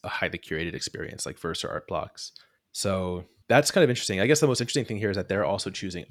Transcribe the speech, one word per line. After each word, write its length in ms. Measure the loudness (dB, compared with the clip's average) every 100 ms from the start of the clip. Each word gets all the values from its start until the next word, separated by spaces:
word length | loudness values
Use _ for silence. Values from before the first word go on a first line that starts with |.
a 40 | -8
highly 300 | -4 -4 -4
curated 360 | -6 -4 -4
experience 520 | -4 -8 -8 -10 -8 -10
like 120 | -6
Verse 260 | -6 -4
or 60 | -4
Art 180 | -6 -4
Blocks. 440 | -6 -6 -10 -16 -16 -20 _ _
So 540 | -4 -2 0 -2 -4 -8 _ 4
that's 220 | 4 6
kind 100 | 6
of 80 | 4
interesting. 300 | 4 0 2
I 60 | 4
guess 140 | 4
the 60 | 4
most 140 | 2
interesting 240 | 0 0
thing 120 | -2 -2
here 140 | -2
is 60 | 0
that 120 | 0
they're 160 | 0
also 240 | 2 0 -4
choosing 380 | -6 -8 -8 -10